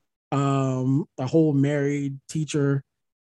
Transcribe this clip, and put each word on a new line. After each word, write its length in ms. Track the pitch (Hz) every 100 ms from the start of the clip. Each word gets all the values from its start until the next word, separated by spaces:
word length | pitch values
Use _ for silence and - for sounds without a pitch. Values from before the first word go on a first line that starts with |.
| _ _ _
um, 720 | 139 139 139 135 131 127 135 - -
a 80 | 127
whole 260 | 160 156
married 640 | 139 139 147 139 147 139 135 -
teacher. 560 | 160 147 151 139 139 - _ _ _